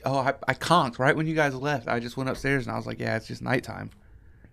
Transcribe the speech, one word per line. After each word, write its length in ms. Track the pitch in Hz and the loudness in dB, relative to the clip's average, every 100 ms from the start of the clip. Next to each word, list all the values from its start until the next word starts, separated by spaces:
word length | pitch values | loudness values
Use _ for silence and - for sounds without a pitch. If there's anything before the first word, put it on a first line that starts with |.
Oh, 140 | - 135 | -2 0
I, 160 | 131 - - | 0 -2 -2
I 80 | |
conked 440 | 131 - 170 135 120 | -2 4 4 4 2
right 180 | 135 147 | 2 4
when 100 | 160 | 2
you 80 | |
guys 200 | 156 147 | 2 2
left. 340 | 131 143 139 - | 2 -2 -2 0
I 100 | 120 | -2
just 160 | 117 135 | -2 -4
went 100 | 131 | -4
upstairs 380 | - 135 139 113 | -2 0 0 0
and 60 | |
I 20 | 113 | -4
was 80 | 113 | -6
like, 120 | 113 | -4
"Yeah, 160 | 117 110 | -2 -2
it's 100 | - | -4
just 160 | 120 | -8
nighttime." 480 | 123 135 - 98 107 - - - - - - | 0 0 0 -10 -10 -14 -20 -20 -20 -20 -20